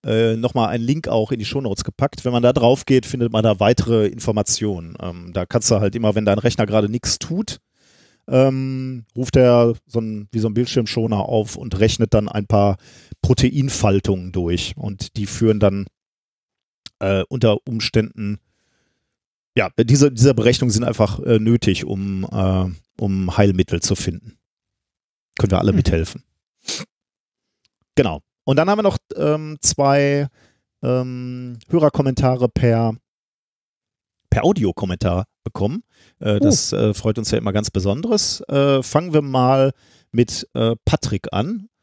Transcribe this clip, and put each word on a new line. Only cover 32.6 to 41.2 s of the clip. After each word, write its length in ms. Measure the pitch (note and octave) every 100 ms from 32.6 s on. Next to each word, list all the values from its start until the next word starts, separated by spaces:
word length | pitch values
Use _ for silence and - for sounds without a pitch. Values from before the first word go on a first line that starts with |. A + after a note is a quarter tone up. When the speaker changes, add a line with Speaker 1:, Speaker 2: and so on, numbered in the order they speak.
| B2 A2+ A#2 A2+ _ _ _ _ _ _ _ _ _ _ _ _ _
Speaker 1:
per 140 | -
Audiokommentar 840 | E3 G3 G#2 - F#2+ F2+ F#2 F2+ G2+ _ -
bekommen. 380 | - G#2 F3+ - _ _ _
Äh, 160 | G#2+ G#2
Speaker 2:
Oh. 40 |
Speaker 1:
das, 340 | G2 - -
äh, 200 | G2 A2
freut 240 | G#2 A2 A2
uns 140 | G#2+
ja 60 | -
immer 160 | G2+
ganz 180 | G2+ G#2+
Besonderes. 720 | G2 F#2+ A2+ A3 G#3+ - - -
Äh, 340 | C#3 C#3 C3+
fangen 300 | B2+ D3+ F3+
wir 80 | D3+
mal 500 | C#3+ C3 B2+ C3+ C3+ - _ _ _
mit, 340 | A#2+ B2 - - B2
äh, 200 | A2+ A2+
Patrick 440 | - D3+ - G2+